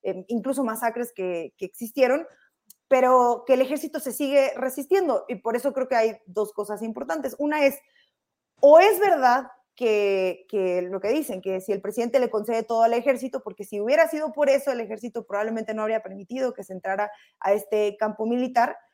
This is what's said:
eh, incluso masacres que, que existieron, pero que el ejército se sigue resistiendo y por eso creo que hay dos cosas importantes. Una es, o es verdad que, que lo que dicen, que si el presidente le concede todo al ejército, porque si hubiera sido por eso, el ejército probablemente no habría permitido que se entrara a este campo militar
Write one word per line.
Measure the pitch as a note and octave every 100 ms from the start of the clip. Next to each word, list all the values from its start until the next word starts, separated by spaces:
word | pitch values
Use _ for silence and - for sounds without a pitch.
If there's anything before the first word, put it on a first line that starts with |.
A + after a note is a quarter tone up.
eh, | - F#3 F#3
incluso | A#3 A#3 C4 B3+
masacres | A3 A#3 A3+ A#3+ -
que, | F#3 F3 E3 _
que | F#3
existieron, | - A3+ C#4 B3+ C#4 E4+ _ _ _ _ - _
pero | C4 B3+ B3+ A#3+ A#3+ -
que |
el | B3+
ejército | C4 C#4+ D#4+ D#4
se | C#4
sigue | - C#4+ C#4 C4+ -
resistiendo | B3+ C4 C4+ F#4+ F4 A3 -
y | A3+
por | A3+ A#3
eso | C#4
creo | C4 B3+
que | A#3
hay | A3+ A3 _
dos | F3+ G#3
cosas | - G3+ G#3
importantes. | A3+ A3 C4 D#4+ C4 -
Una | D4 D4+ C#4
es, | C4+ _ _ _ _ _ _ _ _
o | C#4 D#4+
es | G4 F#4
verdad | G4+ D#4+ B3+ B3 B3+ - _
que, | _ A#3+ G#3+ G3+ G3 F#3 F3+ _
que | G#3+ F#3 F3+
lo | F3+ F#3+
que | G3+
dicen, | C#4+ D4 F#3+
que | F#3+ F#3+
si | F#3+
el | G3
presidente | G3 G#3 A#3 C4+
le | A#3+
concede | A3 G#3+ A3+
todo | A3 A3+
al | A3+
ejército, | A#3 A#3+ B3 B3+ C4
porque | A3 G3
si | G3+ G#3
hubiera | G#3+ D4+ D#4+
sido | D#4 D#4
por | D#4 C#4+
eso, | C#4 C#4
el | A#3+
ejército | A3 G#3+ A#3+ A#3 A3
probablemente | G3+ G#3+ A3+ A3
no | A3
habría | G#3+ A3
permitido | G#3+ G3 G3 B3+ B3+
que | A#3 G3
se |
entrara | F#3 F#3+ G3 G#3 G#3 _ _
a | F#3+
este | G#3 G#3 G#3+ G#3 G3+
campo | G#3+ - A3
militar | A#3+ B3+ B3+ B3 - _